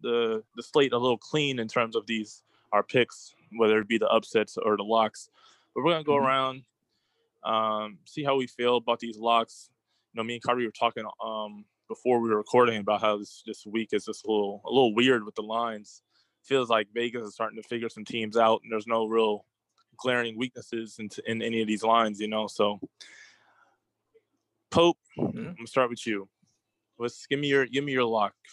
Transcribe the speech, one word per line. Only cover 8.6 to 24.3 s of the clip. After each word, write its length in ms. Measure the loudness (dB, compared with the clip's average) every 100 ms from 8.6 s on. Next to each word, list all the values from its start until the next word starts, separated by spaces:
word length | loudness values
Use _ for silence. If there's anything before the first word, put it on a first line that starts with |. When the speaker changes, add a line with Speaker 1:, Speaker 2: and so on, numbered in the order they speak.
| 0 0
Speaker 1:
about 240 | 0 -2
these 160 | -2 -4
locks. 520 | 2 2 2 -8 -20 _ _ _ _
You 60 | -8
know, 40 |
me 100 | -6
and 80 | -6
Kyrie 240 | -2 0 -2
were 40 |
talking, 320 | 0 -2 -2 -12 -10
um, 400 | -8 -6 -8 -12 -20 _ -14
before 320 | -6 0 2
we 80 | 2
were 80 | 0
recording 420 | 2 4 4 2
about 220 | -2 0
how 160 | 0 0
this, 240 | -4 -16 -14
this 180 | -14 -6
week 220 | -6 -2
is 120 | -4
just 220 | -4 -12 -2
a 40 |
little, 320 | 0 0 -6 0
a 40 |
little 240 | 4 4
weird 300 | 4 2 2
with 100 | 0
the 80 | -10
lines. 600 | -6 -4 -4 -6 -14 -20 _ _ _ _
Feels 260 | -2 0 2
like 200 | 0 0
Vegas 320 | -4 -4 -4 -10
is 80 |
starting 260 | -6 -8 -8
to 60 | -8
figure 220 | -6 -6
some 160 | -10
teams 320 | -8 -6 -2 4
out, 240 | 4 4
and 80 | 0
there's 140 | -8 -2
no 200 | -2 0
real 380 | 2 2 0 _ _ _ _ _ _
glaring 400 | -2 -2 -2 -6
weaknesses 600 | -8 -8 -10 -8 -8 -10
in, 100 | -12 -10 -6
in 140 | -4
any 180 | -2 -2
of 60 | 0
these 140 | 0
lines, 380 | 4 4 2 -2
you 80 | -4
know. 180 | -4 -6
So, 340 | 0 0 0 -10 _ -20 -20 -20 _ _ _ _ _ _ _ _ _ _